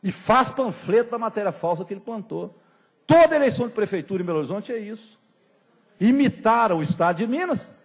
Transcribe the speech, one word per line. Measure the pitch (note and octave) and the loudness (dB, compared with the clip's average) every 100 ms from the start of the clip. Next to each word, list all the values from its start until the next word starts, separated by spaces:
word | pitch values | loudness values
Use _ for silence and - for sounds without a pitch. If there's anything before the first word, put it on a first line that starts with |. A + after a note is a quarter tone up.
e | G3 | -4
faz | - - D#4+ B3+ | -6 2 2 2
panfleto | - C4 - - G#3+ A#3 | 0 -4 -4 0 0 0
da | A#3 | -4
matéria | A3+ G#3+ G3+ | -6 -4 -4
falsa | - E3+ E3+ | -4 -4 -4
que | F3+ | -6
ele | G3 | -10
plantou. | G#3+ A3+ F#3 D#3+ F#3 - _ _ _ _ - | -10 -12 -10 -10 -10 -14 _ _ _ _ 2
Toda | D#4+ D#4+ D#4 | 6 6 6
eleição | C#4 D3 A#3+ | 0 0 -6
de | |
prefeitura | A3 G#3 F#3+ D3 F#3+ | -4 -4 -4 -6 -6
em | F3 | -4
Belo | D#3+ | -4
Horizonte | C#3+ F#3+ G#3 | -4 -8 -8
é | A#3 | -10
isso. | G#3 A3 - _ _ _ _ _ _ _ _ _ | -10 -14 -18 _ _ _ _ _ _ _ _ _
Imitaram | G#3 C4+ C4+ - A3 A#3 A3+ E3+ | 2 4 2 2 0 2 2 0
o | |
Estado | D3+ - E3+ F3 | -2 0 0 0
de | A3 | -2
Minas | C4 F4+ C4+ - - | -2 -2 -4 -6 -20